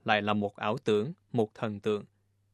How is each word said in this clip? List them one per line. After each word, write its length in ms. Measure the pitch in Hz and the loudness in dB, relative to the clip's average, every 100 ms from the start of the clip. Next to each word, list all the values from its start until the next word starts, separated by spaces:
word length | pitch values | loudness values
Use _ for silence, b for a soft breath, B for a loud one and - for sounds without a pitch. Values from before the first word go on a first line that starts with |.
lại 180 | - 107 | 2 2
là 120 | 104 | 2
một 220 | 104 101 - | 0 0 -4
ảo 220 | 107 123 | -4 -2
tưởng, 280 | - 104 120 175 _ | 0 0 0 -8 _
một 220 | 120 107 | -2 -2
thần 260 | - 113 104 | -2 -8 -6
tượng. 240 | 110 104 - _ _ _ _ | -4 -4 -6 _ _ _ _